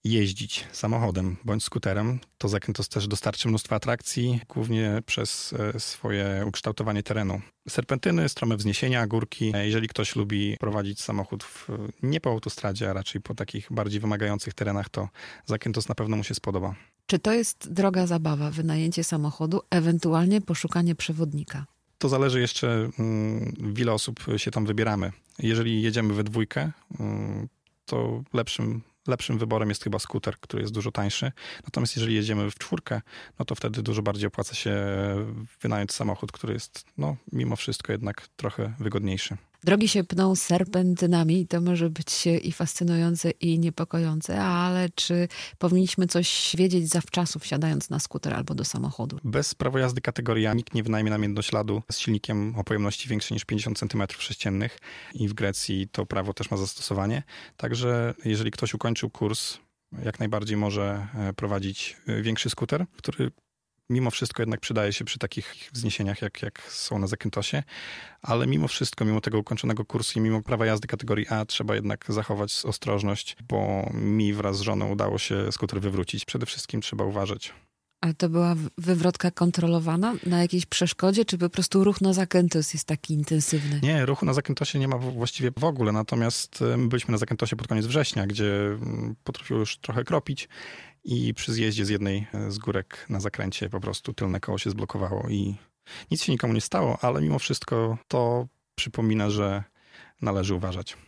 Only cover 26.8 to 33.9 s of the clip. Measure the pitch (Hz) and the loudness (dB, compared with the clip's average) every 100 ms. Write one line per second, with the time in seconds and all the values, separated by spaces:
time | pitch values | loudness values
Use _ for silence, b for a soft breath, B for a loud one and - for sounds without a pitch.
26.8 | _ - 107 104 104 104 107 _ _ _ | _ -8 -4 -4 -4 -6 -8 _ _ _
27.8 | - 120 117 117 139 123 117 - 113 117 | -6 -2 -2 -4 -2 -2 -2 -2 -2 -4
28.8 | - _ - 123 - 113 113 110 107 101 | -8 _ -4 -2 0 -2 0 2 2 0
29.8 | 107 107 - 113 - - - 110 104 110 | -2 -4 -2 -4 -4 -6 -8 -6 -4 -4
30.8 | 110 110 101 - 131 - B B - - | -2 -2 -2 0 -4 -6 B B -6 -2
31.8 | 120 - 113 110 107 107 101 - - 165 | -2 0 0 2 2 0 0 -4 -6 -6
32.8 | - 110 B B B - 120 113 113 107 | -4 -6 B B B -8 -4 -2 -2 -2
33.8 | 110 | -2